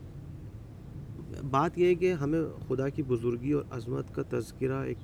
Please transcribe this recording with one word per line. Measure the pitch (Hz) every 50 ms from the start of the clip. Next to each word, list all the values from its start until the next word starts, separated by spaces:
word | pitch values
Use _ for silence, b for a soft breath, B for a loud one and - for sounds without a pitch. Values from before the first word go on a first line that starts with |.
| - - - - - - - - - - - - - - - - - - - - - - - - - - - - 143 135
بات | 135 135 156 170 - 175
یہ | 175
ہے | 180 180
کہ | 165 180 185
ہمیں | 180 147 139 143 156 165 156 139 - - - -
خدا | 131 131 135 143
کی | 139 - 139 127
بزرگی | 123 113 117 123 120 117 123 143
اور | 147 143 131 -
عظمت | 135 123 110 123 131 139 131 - -
کا | 143 135 -
تذکرہ | 127 120 110 - - - 131 127 135 135
ایک | 131 127 123 -